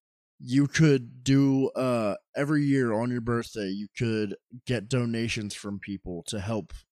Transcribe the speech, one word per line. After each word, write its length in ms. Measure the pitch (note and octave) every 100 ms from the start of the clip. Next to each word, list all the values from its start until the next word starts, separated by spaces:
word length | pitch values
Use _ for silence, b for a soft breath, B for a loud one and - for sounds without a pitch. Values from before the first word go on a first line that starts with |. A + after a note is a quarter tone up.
| _ _ _ _
you 280 | B2+ C3 C#3+
could 560 | - D#3+ C#3 A#2 B2+
do, 460 | B2+ C#3 C#3 C3+ B2+
uh, 460 | - B2+ A#2+ G#2 - _ -
every 300 | C#3+ D3+ C#3+
year 280 | C#3 A#2+
on 160 | G#2+ A#2+
your 120 | B2
birthday, 480 | A#2 A#2 A#2 A2+ G2
you 180 | G2 G#2 -
could 380 | A#2 A2 G#2 - _ B2 -
get 220 | A#2+ G2+
donations 640 | B2+ A#2+ A#2 A2+ A#2 G#2 -
from 240 | G#2 G2+
people 440 | - F#2+ F#2 F2 -
to 120 | A2
help, 340 | F#2+ A2 - - -